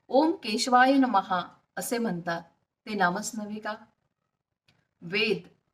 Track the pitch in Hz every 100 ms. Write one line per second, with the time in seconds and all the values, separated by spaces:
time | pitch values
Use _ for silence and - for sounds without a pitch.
0 | - 262 311 - 214 220 262 247 262 277
1 | 247 196 - 185 175 _ _ - - 240
2 | 226 175 170 170 - _ _ _ 214 202
3 | 180 202 - 214 208 214 214 220 - _
4 | _ _ _ _ _ _ _ _ _ _
5 | 170 208 220 175 - _ _